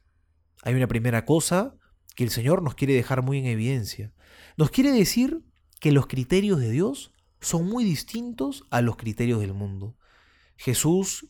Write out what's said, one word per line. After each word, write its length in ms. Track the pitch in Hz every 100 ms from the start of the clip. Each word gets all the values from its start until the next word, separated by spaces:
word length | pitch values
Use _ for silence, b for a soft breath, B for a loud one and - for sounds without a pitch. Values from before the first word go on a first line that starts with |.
| _ _ _ _ _ _
Hay 120 | 127
una 140 | 127 123
primera 380 | 113 120 117 110
cosa 500 | 160 - 175 254 - _ _ - -
que 80 |
el 60 | 123
Señor 320 | 120 120 190
nos 120 | 156
quiere 200 | - 139
dejar 280 | 135 117 131
muy 160 | 127 139
en 80 | 131
evidencia. 680 | 110 113 135 101 - 107 - b b b -
Nos 140 | 151
quiere 200 | - 269
decir 540 | 262 185 - 254 330 - _ _ -
que 120 | 156
los 140 | 143 -
criterios 540 | 131 127 185 202 175
de 100 | 117
Dios 420 | 120 202 277 - _ _ _
son 260 | - 165 175
muy 180 | 233
distintos 800 | 220 143 - 226 240 233 269 269 -
a 100 | 120
los 160 | 120 110
criterios 440 | 113 104 120 117
del 120 | 101
mundo. 440 | 98 101 98 101 - b b b b b b
Jesús 720 | - 120 147 180 190 - -